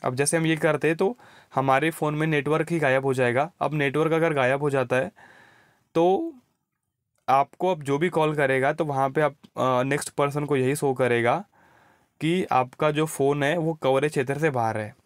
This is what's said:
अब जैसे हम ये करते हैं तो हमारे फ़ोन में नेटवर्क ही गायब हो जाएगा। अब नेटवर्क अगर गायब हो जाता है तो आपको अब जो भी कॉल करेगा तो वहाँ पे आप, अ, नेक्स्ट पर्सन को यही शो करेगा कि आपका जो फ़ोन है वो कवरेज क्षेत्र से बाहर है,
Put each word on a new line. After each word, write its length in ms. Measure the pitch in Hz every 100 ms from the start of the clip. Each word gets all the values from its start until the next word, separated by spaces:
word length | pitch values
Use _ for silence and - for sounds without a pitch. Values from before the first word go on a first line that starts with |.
अब 120 | 131 127
जैसे 220 | 147 165
हम 80 | 160
ये 100 | 160
करते 320 | 160 147 151
हैं 100 | 165
तो 200 | 190 247 - - _ 131
हमारे 360 | 135 131 160
फ़ोन 240 | - 151 151
में 120 | 160
नेटवर्क 440 | 151 143 156 156
ही 80 | 170
गायब 260 | 143 135 135
हो 80 |
जाएगा। 380 | 131 123 120 160 -
अब 120 | 143
नेटवर्क 400 | 151 139 147 160
अगर 200 | 165 165
गायब 280 | 143 127 139
हो 80 | 147
जाता 260 | 135 123 127
है 160 | 180 _ - - - _ _ _ _ 165
तो 380 | 175 196 330 262 _ _ _ _ _ _ _ _ -
आपको 420 | 135 - - 180
अब 120 | 170
जो 140 | 139 143
भी 120 | 180
कॉल 260 | 170 156 151
करेगा 380 | 135 135 135
तो 120 | 156 156
वहाँ 240 | 135 135
पे 120 | 147
आप, 140 | 151 - - -
अ, 260 | 127 123
नेक्स्ट 260 | 135 143 -
पर्सन 360 | - 143 147 147
को 120 | 139
यही 180 | 127 147
शो 180 | 139
करेगा 520 | 127 123 120 117 160 - _ _ _ _ _ _ -
कि 240 | 151 185 -
आपका 400 | 127 123 - 151
जो 140 | 151 156
फ़ोन 380 | - 139 143
है 140 | 143 175
वो 160 | 160
कवरेज 380 | 160 131 135 151
क्षेत्र 260 | 151 131 143
से 120 | 156
बाहर 280 | 127 113 110
है, 180 | 107 -